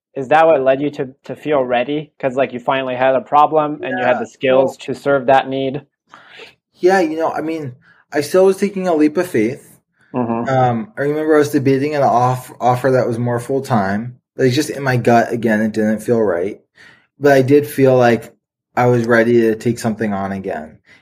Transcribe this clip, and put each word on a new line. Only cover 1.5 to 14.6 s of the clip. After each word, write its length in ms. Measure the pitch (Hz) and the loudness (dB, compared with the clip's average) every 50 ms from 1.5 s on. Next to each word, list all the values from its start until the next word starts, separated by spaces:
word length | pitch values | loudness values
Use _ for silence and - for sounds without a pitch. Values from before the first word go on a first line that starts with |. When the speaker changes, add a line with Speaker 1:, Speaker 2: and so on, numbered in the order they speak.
| 151 139 127 | -2 0 0
Speaker 1:
ready? 480 | 123 120 120 123 139 147 151 147 _ _ - | 0 0 -2 -2 -2 -4 -6 -8 _ _ -6
'Cause, 160 | - 135 123 | -6 -4 0
like, 160 | 135 131 120 | 0 -2 -2
you 80 | 123 120 | -4 -8
finally 360 | - 143 135 135 135 127 127 | -4 -2 -2 -2 -2 -4 -2
had 200 | 123 127 131 135 | 0 0 2 2
a 60 | 127 | 0
problem 600 | 117 - 147 147 151 143 156 156 151 147 151 - | -2 0 2 2 2 4 2 0 -2 -2 -6 -8
and 160 | 120 131 131 | -8 -8 -6
you 60 | 123 123 | -2 0
had 100 | 127 123 | 0 0
Speaker 2:
Yeah. 60 | 120 | -2
Speaker 1:
the 80 | 117 | -4
skills 440 | - _ - 143 131 131 135 135 131 | -10 _ -4 0 2 2 4 2 0
Speaker 2:
Well, 160 | - - - | -2 -10 -12
Speaker 1:
to 80 | - 123 | -12 -10
serve 320 | - - 143 143 139 123 | -6 -2 -2 0 0 2
that 200 | 123 135 135 131 | 2 2 2 2
need. 380 | 135 135 135 135 135 131 143 - _ _ _ _ _ - - _ _ - - - - _ _ _ _ _ | 0 -6 -6 -6 -6 -6 -8 -14 _ _ _ _ _ -20 -20 _ _ -20 -20 -20 -20 _ _ _ _ _
Speaker 2:
Yeah, 260 | - 175 180 190 196 | 0 2 2 4 4
you 160 | 175 156 156 | 0 0 -2
know, 160 | 160 160 - | -4 -4 -4
I 80 | - - | -4 -4
mean, 380 | 156 160 165 160 147 127 - _ _ _ _ _ _ - | -6 -6 -8 -8 -10 -12 -14 _ _ _ _ _ _ -6
I 80 | - 151 | -6 -6
still 260 | 143 - - 185 190 | -4 0 2 4 4
was 120 | 196 190 | 4 2
taking 320 | 190 202 190 196 190 185 180 | 0 -2 -4 -4 -4 -2 -2
a 60 | 165 | -2
leap 200 | 151 151 151 - | 0 -2 -2 -2
of 120 | 185 175 | -4 -6
faith. 400 | 180 - 120 107 120 139 - - _ _ _ _ _ _ _ _ _ | -2 -2 -2 -2 -2 -4 -8 -16 _ _ _ _ _ _ _ _ _
Speaker 1:
Mm-hmm. 380 | - 127 123 113 117 117 120 131 | -6 -6 -4 -4 -4 -4 -4 -2
Speaker 2:
Um, 440 | 131 131 127 123 120 113 107 101 - | 0 0 2 0 0 -4 -6 -10 -8
I 60 | - 139 | -6 -4
remember 320 | 147 147 156 156 156 156 | -4 -2 -2 0 2 4
I 20 | |
was 140 | 151 143 - | 4 4 2
debating 420 | 151 143 123 135 135 131 139 151 151 | 0 0 0 2 0 0 -2 -2 -2
an 80 | 143 | 0
off-, 500 | 131 107 107 120 127 127 127 127 - - - - | 0 2 2 2 2 0 -2 -4 -8 -16 -12 -2
offer 300 | 113 123 123 123 - 135 | 0 0 0 2 0 0
that 160 | 131 127 110 | 0 2 0
was 140 | 120 117 113 | 0 -2 -4
more 200 | 120 120 120 117 | -4 -4 -4 -4
full-time. 800 | 120 - 135 135 135 - - 107 95 95 101 107 117 123 - _ _ _ - | -4 -4 -4 -4 -2 0 0 0 0 0 -4 -6 -6 -10 -14 _ _ _ -4
Like, 180 | - 131 127 123 | 0 0 0 2
just 180 | 156 | 0